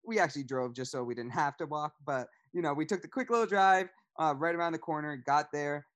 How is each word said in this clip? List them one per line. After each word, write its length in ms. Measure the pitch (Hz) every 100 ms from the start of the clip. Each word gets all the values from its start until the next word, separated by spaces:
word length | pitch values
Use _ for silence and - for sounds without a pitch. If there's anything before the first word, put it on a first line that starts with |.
we 140 | 220 220
actually 280 | 170 147 131
drove 280 | 131 123
just 180 | 120 127
so 120 | 139
we 100 | 120
didn't 200 | 120 123
have 220 | 170 147 -
to 100 | 160
walk, 260 | 151 151 _
but, 240 | 147 135 120 _ _
you 100 | 175
know, 100 | 160
we 140 | 143 151
took 160 | 190
the 40 | 165
quick 220 | - 247
little 160 | 233 220
drive, 460 | 196 190 190 185 _ _ -
uh, 160 | 156 139
right 200 | 165 170
around 160 | 170
the 80 | 160
corner, 360 | - 151 151 147
got 360 | 123 147 147
there 340 | 147 147 147 -